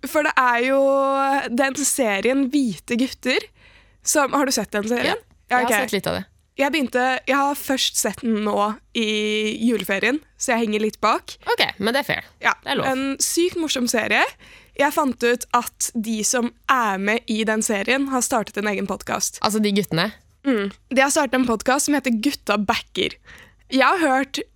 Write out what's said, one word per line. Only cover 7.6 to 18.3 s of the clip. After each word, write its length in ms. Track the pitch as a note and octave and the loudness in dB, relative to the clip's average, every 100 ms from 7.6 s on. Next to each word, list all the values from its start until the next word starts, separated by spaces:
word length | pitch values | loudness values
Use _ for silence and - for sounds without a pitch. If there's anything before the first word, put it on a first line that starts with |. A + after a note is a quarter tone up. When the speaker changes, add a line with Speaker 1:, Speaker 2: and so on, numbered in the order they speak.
| - C4 - - | -2 0 0 0
Speaker 1:
sett 240 | A#3 G3 | -4 -2
den 240 | B3 G#3+ | -2 0
nå 320 | G#3 G3+ G#3 G#3+ _ | 0 0 0 -2 _
i 640 | A#3+ G#3+ G#3+ G#3+ G#3+ G#3+ A3 | -4 -2 0 0 0 -2 0
juleferien, 600 | A3+ A3+ F#3 G3 G3+ D4 - _ | 0 0 -2 -2 0 -2 -6 _
så 160 | - | -2
jeg 140 | A3+ A#3 | 0 0
henger 140 | G#3+ | 0
litt 180 | G#3+ - | -2 0
bak. 360 | G#3+ D4 - - - | 0 0 -4 -14 -4
Speaker 2:
Ok, 160 | A#4 - - | 0 0 0
men 180 | G3+ | -2
det 60 | B3+ | 0
er 40 | |
fair. 180 | - - - _ | -2 -4 -6 _
Speaker 1:
Ja, 120 | A#3 - | -2 -2
Speaker 2:
Det 100 | - | -2
er 40 | C4+ | -2
lov. 100 | C4+ | -2
Speaker 1:
en 300 | C4 C4+ C4+ | -2 -2 -2
sykt 380 | - - F4 F4+ | -2 0 0 0
morsom 300 | D#4+ C4+ A#3+ | -4 -2 0
serie. 360 | A#3 G#3+ A3 G4+ - - - - - | -2 0 2 0 -2 -20 -20 -20 0
Jeg 160 | C#4 | 0
fant 300 | D4 D4 A#3+ | 2 0 0
ut 220 | A#3+ B3 - | 0 0 0
at 360 | A#3+ A#3 _ - | -2 -2 _ -6
de 280 | A#3+ G#3+ A3 | -4 -4 -2
som 280 | G3+ B3+ A#3 _ - | 0 0 -2 _ 0
er 300 | C4+ A3+ F#3+ | 2 2 0
med 220 | G3 A#3 - | 0 -2 -2
i 180 | G#3+ | -2
den 180 | A3 A3 | 0 0
serien, 460 | G#3+ G#3 G#3 C4 C#4 | 0 -2 0 0 0
har 120 | C4 | -2
startet 340 | A#3+ | 0